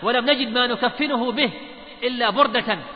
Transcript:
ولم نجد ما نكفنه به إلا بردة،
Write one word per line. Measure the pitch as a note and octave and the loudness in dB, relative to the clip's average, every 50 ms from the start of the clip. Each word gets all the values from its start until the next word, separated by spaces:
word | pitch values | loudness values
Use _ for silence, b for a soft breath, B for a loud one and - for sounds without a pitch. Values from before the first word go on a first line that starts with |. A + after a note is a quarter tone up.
| F3 | 0
ولم | F#3+ A#3+ B3+ A#3+ C4 | 2 0 2 4 2
نجد | D4 B3+ C4+ A#3 A3 | 2 2 2 -2 0
ما | B3 B3 B3 | 0 0 0
نكفنه | A#3+ - B3 B3 A#3+ - D4 D4+ D4 A#3+ A#3+ B3+ | 0 0 0 -2 0 0 -2 0 0 0 0 0
به | A3 B3 D4 A#3 - - - - - - - - - - - | 0 0 0 -2 -2 -6 -14 -16 -16 -18 -18 -18 -16 -6 -4
إلا | B3 B3+ A#3+ A#3 A3 | -4 -2 0 0 0
بردة، | G3 A#3+ C#4+ C#4 G#3+ A#3+ - - G#3+ F3 C#3 - - | 4 4 4 4 4 0 0 0 -2 -4 -4 -10 -8